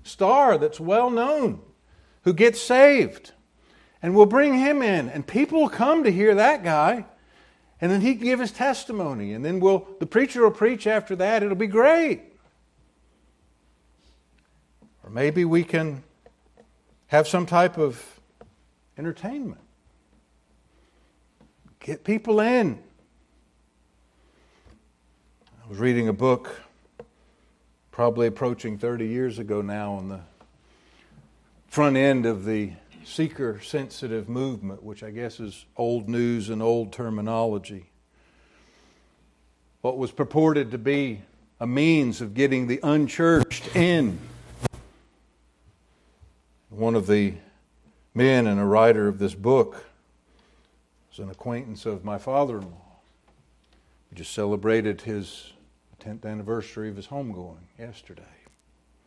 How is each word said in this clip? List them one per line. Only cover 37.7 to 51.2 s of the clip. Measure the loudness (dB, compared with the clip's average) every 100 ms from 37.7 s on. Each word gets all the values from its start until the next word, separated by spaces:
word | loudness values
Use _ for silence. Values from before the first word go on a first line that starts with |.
| -16 -20 _ _ _ _ _ _ _ _ _ _ _ _ _ _ _ _ _ _ _
What | -6 -4
was | -6
purported | -6 -2 2 4 2 -2
to | -4
be | -2 0 -2 -6 -16 _ _ -10
a | -4
means | 0 4 4 2 -4
of | -6
getting | 0 0 2 -2
the | -2
unchurched | 0 0 0 0 2 4 2 -4 -4 0
in. | 2 2 0 -4 -12 -20 -20 -8 -8 -8 -16 _ _ _ _ _ _ _ _ _ _ _ _ _ -20 _ _ _ _
One | -4 0 0
of | 2
the | 2 2 -4 -14 _ _ _ _ _ _
men | 2 4 4 2
and | 0
a | 2
writer | 6 6 6 2
of | -2
this | -4 -2
book | 2 2 2 -4 -20 _ _ _ _ _ _ _ _ _ _ _ _
was |
an | -18